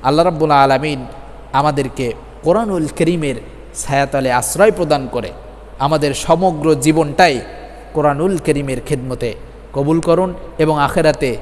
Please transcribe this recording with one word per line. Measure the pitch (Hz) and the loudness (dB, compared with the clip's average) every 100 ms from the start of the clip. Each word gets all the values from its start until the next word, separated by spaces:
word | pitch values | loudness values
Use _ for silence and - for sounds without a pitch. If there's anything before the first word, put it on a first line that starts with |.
আল্লাহ | 131 151 | 2 2
রাব্বুল | 175 160 156 | 2 2 4
আলামিন | 139 139 131 151 139 127 - - - - | 6 6 4 0 -4 -8 -14 -16 -18 -4
আমাদেরকে | 135 151 143 135 - 123 107 - - | 0 2 0 -4 -4 -4 -6 -14 -4
কোরআনুল | 156 196 226 175 156 - | 2 2 2 -2 -4 0
করিমের | 165 175 147 123 - - - | 0 0 -2 -6 -10 -18 -16
ছায়াতলে | - - 139 139 139 131 | -10 -2 0 0 0 0
আশ্রয় | 123 120 160 214 | 0 0 4 4
প্রদান | 180 165 147 127 | 4 0 0 -2
করে | 120 107 - - - - - | -6 -6 -12 -18 -18 -20 -4
আমাদের | 139 156 143 | 0 2 0
সমগ্র | 127 - 165 185 156 160 | -2 2 2 2 2 2
জীবনটাই | 151 151 156 151 135 180 127 - - - - - | 2 4 2 0 4 4 2 -6 -14 -16 -18 -8
কোরআনুল | 156 147 143 185 180 | 0 0 2 0 0
করিমের | - 143 139 123 | 0 -2 -2 -6
খেদমতে | - 143 127 123 120 - - - - | -4 -4 -4 -6 -6 -6 -14 -18 -8
কবুল | 135 143 165 | -4 2 2
করুন | 170 165 185 - - - | 4 2 2 -4 -12 0
এবং | 156 151 | 0 2
আখেরাতে | 139 - 156 - 131 113 | 2 4 2 2 -2 -4